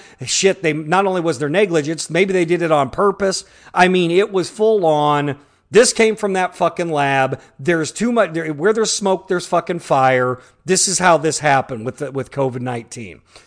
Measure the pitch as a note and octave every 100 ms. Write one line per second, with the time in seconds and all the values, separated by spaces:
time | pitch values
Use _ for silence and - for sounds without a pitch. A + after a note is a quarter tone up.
0 | - - B2 - F#3+ - D#3+ D3+ D3+ F#3
1 | G3+ F#3 E3 C3 D3 F3 G3+ E3 C#3+ D#3+
2 | - E3 G3 F#3 E3 F3 E3 D3+ C3 -
3 | G3 F#3+ G3 F#3 - - - F3 F3+ F#3
4 | E3+ F3 G3 F#3+ F3 - A3 G#3+ E3 D3+
5 | D3 D3 C#3+ C#3 _ _ - F#3 B3 -
6 | A3 G#3 G3+ F#3 F3+ - E3+ E3+ E3+ D3
7 | C#3 C#3 C3 C3+ - - C#3 E3 D3+ -
8 | A#3 A#3 F#3 E3 D#3 C#3+ F#3+ A3 A3 -
9 | G3+ F#3+ - F3+ - F3 - F3 - C#3+
10 | C3 C3 B2+ B2 - _ D#3 F#3 G3+ F3+
11 | F3+ D#3+ D#3 C#3 D3 C3+ - A#2 A#2 -
12 | C#3 C3+ B2 C#3 C3+ B2 B2 A#2+ A2+ B2+
13 | G2 D2+ _ -